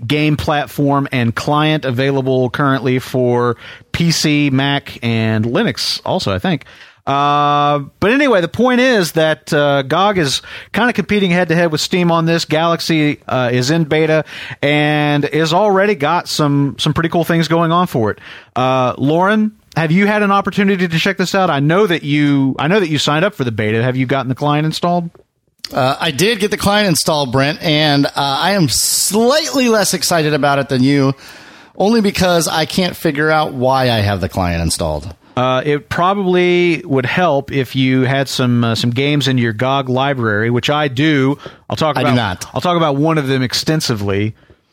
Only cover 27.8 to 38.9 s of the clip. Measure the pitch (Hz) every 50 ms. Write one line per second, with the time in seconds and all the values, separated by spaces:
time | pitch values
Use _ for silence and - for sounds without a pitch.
27.8 | 156 151 143 143 139 - - - 143 139 135 143 160 180 202 202 170 123 110 -
28.8 | - - - - - - 185 214 233 240 277 311 330 269 254 277 254 240 220 214
29.8 | 190 - - 170 - - 180 170 151 151 151 147 135 143 143 139 139 - 139 127
30.8 | 127 135 143 143 135 135 131 - - - - - - - - - - - _ -
31.8 | 185 202 233 233 202 202 - - 190 180 175 170 156 147 - 160 160 - - -
32.8 | 185 175 - - - 170 143 139 151 156 156 156 151 95 - 131 123 127 135 135
33.8 | 131 123 117 110 101 101 101 95 85 90 - 98 92 87 87 85 85 82 - -
34.8 | 87 80 76 76 80 98 - - _ _ - 120 123 131 127 127 131 147 147 147
35.8 | - - - - 175 185 202 202 196 180 180 180 180 180 175 175 175 175 165 139
36.8 | - - 135 131 123 120 - 180 180 170 143 139 131 - 127 135 131 - - 131
37.8 | 131 131 131 131 131 120 135 135 135 127 - - 131 123 120 120 117 117 113 -
38.8 | - 123